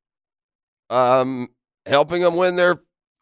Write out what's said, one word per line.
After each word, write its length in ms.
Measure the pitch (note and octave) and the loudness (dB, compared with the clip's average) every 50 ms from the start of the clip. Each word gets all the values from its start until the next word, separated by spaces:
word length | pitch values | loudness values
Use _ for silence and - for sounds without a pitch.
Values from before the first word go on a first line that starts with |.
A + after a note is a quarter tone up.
| _ _ _ _ _ _ _ _ _ _ _ _ _ _ _ _ _ - | _ _ _ _ _ _ _ _ _ _ _ _ _ _ _ _ _ -6
um, 580 | A#2 B2 B2+ B2 C3 C3 B2+ C3 C3 B2 B2 - _ _ _ _ _ _ - | -2 0 2 2 2 2 2 0 -4 -8 -10 -12 _ _ _ _ _ _ -8
helping 360 | - C3+ C#3+ D3+ D3 F3 F3 | -2 0 0 0 0 -2 0
them 140 | F3 F3 E3 | 0 0 0
win 200 | F3 F#3 F3+ F3+ | 0 -2 -2 0
their 220 | F3 F3 F3+ E3+ D#3+ _ _ _ _ _ _ _ _ | 0 0 0 0 -2 _ _ _ _ _ _ _ _